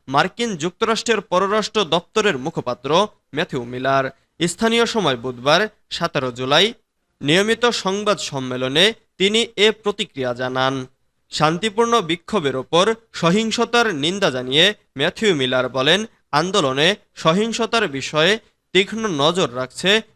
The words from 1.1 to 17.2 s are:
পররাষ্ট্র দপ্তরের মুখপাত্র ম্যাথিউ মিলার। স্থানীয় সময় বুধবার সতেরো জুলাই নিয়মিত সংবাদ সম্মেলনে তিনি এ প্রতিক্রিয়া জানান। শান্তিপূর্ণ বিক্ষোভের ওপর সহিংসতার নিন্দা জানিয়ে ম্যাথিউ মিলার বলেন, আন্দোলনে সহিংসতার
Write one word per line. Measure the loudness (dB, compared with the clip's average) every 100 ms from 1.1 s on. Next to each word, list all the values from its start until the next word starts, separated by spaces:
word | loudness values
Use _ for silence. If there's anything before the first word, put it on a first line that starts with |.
| -2
পররাষ্ট্র | 0 0 0 0 -2 -2
দপ্তরের | 0 -2 -2 0 0 0
মুখপাত্র | -4 -6 -6 -6 0 2 0 -4 _
ম্যাথিউ | -6 -6 -6
মিলার। | -8 -4 0 0 -2 -8 _ -4 -4
স্থানীয় | 0 0 2 2
সময় | 0 0 -2
বুধবার | -4 -4 0 2 0 -6 _
সতেরো | -6 -4 -2 -4
জুলাই | -4 0 2 2 -2 _ _ _ _
নিয়মিত | 0 2 2 0 0
সংবাদ | 0 -2 -2 -2 -2
সম্মেলনে | -4 -8 -6 -4 -2 2 2 0 _ -2
তিনি | 0 2 0 2
এ | 2
প্রতিক্রিয়া | 2 -4 -6 -8 -6 -6
জানান। | -4 -4 -2 -2 -2 -8 _ _ _ _
শান্তিপূর্ণ | 0 0 2 -2 0 2 2
বিক্ষোভের | 0 -6 -4 -2 -2 -2
ওপর | 0 2 2 0 _
সহিংসতার | -2 2 2 0 -2 0 2 0
নিন্দা | 0 -4 0 0
জানিয়ে | -2 0 2 2 0 _ -4
ম্যাথিউ | -4 0 0
মিলার | 0 0 0 0
বলেন, | 0 2 2 -2 _ _
আন্দোলনে | -2 0 2 2 2 0 0 _
সহিংসতার | -4